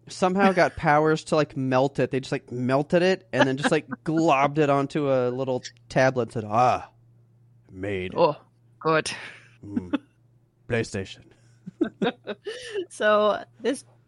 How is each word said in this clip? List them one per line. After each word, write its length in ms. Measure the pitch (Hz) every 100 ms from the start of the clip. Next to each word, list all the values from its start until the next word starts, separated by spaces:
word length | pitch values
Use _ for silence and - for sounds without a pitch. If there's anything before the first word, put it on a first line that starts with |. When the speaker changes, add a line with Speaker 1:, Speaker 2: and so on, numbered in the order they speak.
| -
Speaker 1:
somehow 420 | - 185 185 196
got 240 | 175 151 -
Speaker 2:
<laughs> 0 |
Speaker 1:
powers 460 | 160 147 156 156
to, 120 | - 160
like, 200 | 147 -
melt 440 | 131 127 135 -
it. 100 | 127
They 80 | 131
just, 140 | -
like, 180 | 139 -
melted 520 | 123 123 135 143 175
it 260 | 180 185 _
and 140 | 123 135
then 100 | 135
just, 140 | 151
like, 160 | 156 -
Speaker 2:
<laughs> 80 | 135
Speaker 1:
globbed 540 | - 160 165 135 143 143
it 100 | 147
onto 440 | 139 139 160 143
a 180 | 131 123
little 320 | 123 135 127 - - -
tablet 340 | 147 131 127
and 80 | 113
said, 120 | 123
"Ah, 460 | 104 107 123 95 - _ _ _ _ _ _ _ -
made." 440 | 92 98 98 92 -
Speaker 2:
Oh, 200 | 165 147 _ _ _ -
good. 280 | 156 160 - - - - - _
Speaker 1:
Mm. 300 | 101 101 180 - - _ _
Speaker 2:
<laughs> 360 | _ _ _ -
Speaker 1:
PlayStation. 540 | 117 113 101 95 - - _ _ _ - - 262 - - - - 208 392 480 508 415 349
Speaker 2:
So 560 | - 214 214 208 196 - -
this 240 | 226 277 - _